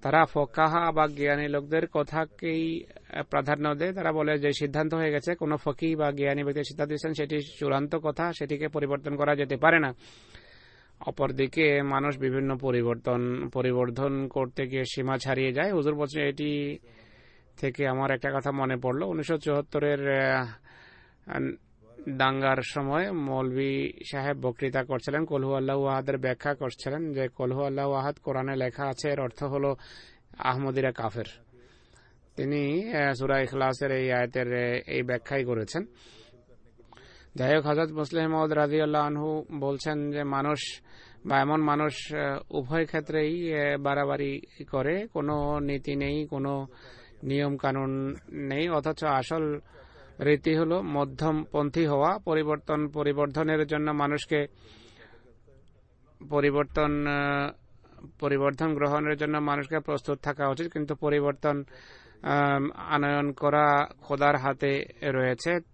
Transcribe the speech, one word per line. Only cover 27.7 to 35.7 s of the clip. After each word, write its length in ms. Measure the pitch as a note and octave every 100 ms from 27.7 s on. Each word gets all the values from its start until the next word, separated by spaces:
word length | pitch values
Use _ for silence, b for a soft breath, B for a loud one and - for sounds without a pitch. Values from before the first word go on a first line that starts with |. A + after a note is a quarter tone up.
| C#3 C#3
আহাদ 240 | C3+ C3+ D3
কোরআনে 380 | - C3 C3 C3+
লেখা 300 | B2+ A#2+ C#3
আছে, 240 | B2+ D3+
এর 100 | C#3
অর্থ 240 | C3 -
হলো 320 | C#3+ C#3 C#3 C3+ B B B B _ -
আহমদিরা 540 | B2+ B2+ C#3 C3 C3
কাফের। 340 | A#2+ A2+ G#2+ A2 - - b b b b b b b _ -
তিনি, 580 | C3+ D3 C#3+ D#3 A3
আহ, 200 | E3+ C#3+
সূরা 280 | C3 C3+ C3+
ইখলাসের 500 | C3 C3+ C3 B2+ C#3
এই 200 | C3 C3
আয়াতের, 360 | B2 B2 B2+ B2
আহ, 320 | B2 B2 B2 -
এই 160 | C3+
ব্যাখ্যাই 400 | B2 B2 - C#3
করেছেন। 420 | B2 A#2 G#2+